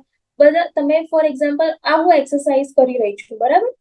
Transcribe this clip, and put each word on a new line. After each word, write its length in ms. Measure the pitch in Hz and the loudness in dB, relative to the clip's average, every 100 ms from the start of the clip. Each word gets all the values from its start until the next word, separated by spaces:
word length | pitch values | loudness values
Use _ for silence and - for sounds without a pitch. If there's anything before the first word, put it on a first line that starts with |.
| - _ _ - | -10 _ _ 2
બધા 240 | 294 320 339 - | 2 4 0 -2
તમે 220 | 285 311 | 0 -2
for 320 | 330 320 311 | 0 0 0
example 420 | 269 294 285 320 320 | -2 -4 -2 -2 -4
આ 200 | - 311 | -2 0
હું 100 | 349 | 2
એક્સરસાઇઝ 540 | 320 269 285 294 269 277 - | 2 2 -2 -2 -2 0 0
કરી 200 | 254 247 | 0 0
રહી 160 | 214 | -4
છું, 240 | 202 - 220 | -6 -12 -4
બરાબર? 320 | 233 330 466 508 | -2 -2 -4 -8